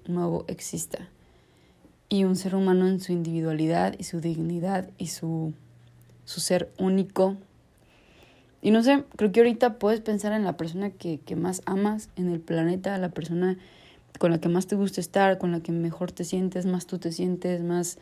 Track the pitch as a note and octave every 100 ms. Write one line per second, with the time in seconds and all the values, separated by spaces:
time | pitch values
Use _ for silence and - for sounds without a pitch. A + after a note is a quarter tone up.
0 | - F3 E3+ E3+ - F3 - E3+ - -
1 | F3+ - _ _ _ _ _ _ - _
2 | _ G3+ F#3+ F#3 F#3+ F#3+ F#3+ F#3 F#3 F#3+
3 | F3+ F3 E3 E3 D#3+ D#3 D#3+ E3+ F#3+ -
4 | F3+ E3+ E3 D#3+ D#3+ E3+ F3+ F#3+ F#3+ -
5 | E3+ - D#3+ E3 D#3+ D#3 - - - -
6 | - - - F3 - F3+ - - F#3+ F#3+
7 | F#3+ - F#3+ G3 - _ _ _ _ _
8 | _ - - _ _ _ G3+ A3 A#3 C#4
9 | - - G#3 G#3 A#3+ A3+ B3 - G#3 A3+
10 | A3 G#3 G#3 G#3+ F#3+ - E3 F3+ G3+ F#3
11 | F3 D3 - E3+ F3+ F#3 - F#3+ G#3 G#3+
12 | - - F3+ E3 E3 E3 E3 F#3 G3 G3
13 | F3+ F3 E3 E3+ F#3 F#3 - - - -
14 | _ - F3 E3 E3+ F3 - G3+ G3 F#3+
15 | E3+ G3 F#3+ F#3 F3+ E3+ E3 E3+ E3+ E3
16 | F3+ - E3+ F#3 F#3 F#3 F#3 F3+ - F3+
17 | E3+ E3 F3+ F3+ F3+ F3 E3+ F3 E3+ -